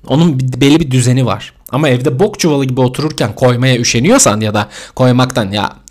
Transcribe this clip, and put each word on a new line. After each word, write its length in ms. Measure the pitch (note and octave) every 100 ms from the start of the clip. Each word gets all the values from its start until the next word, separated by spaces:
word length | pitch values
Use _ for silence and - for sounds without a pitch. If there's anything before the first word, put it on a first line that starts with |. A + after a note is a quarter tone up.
| -
onun 320 | C3+ E3+ C3
bir, 220 | C3 B2
belli 180 | C#3 D#3+
bir 120 | C#3+
düzeni 340 | B2+ A#2+ B2+ B2
var. 280 | G2 - _ -
Ama 180 | C3+ D3+
evde 300 | B2 D3 B2+
bok 200 | G#3 -
çuvalı 260 | E3+ C#3+ C3+
gibi 160 | B2+
otururken 540 | B2+ B2+ D3+ - B2 -
koymaya 440 | B2+ A#2+ C3 B2
üşeniyorsan 600 | B2 A#2+ D3+ C4 B2+ G#2+
ya 120 | G#2+
da 160 | G#2+ A#2+ - - -
koymaktan 560 | B2+ B2+ B2+ - G2
"Ya 240 | G#2 - - -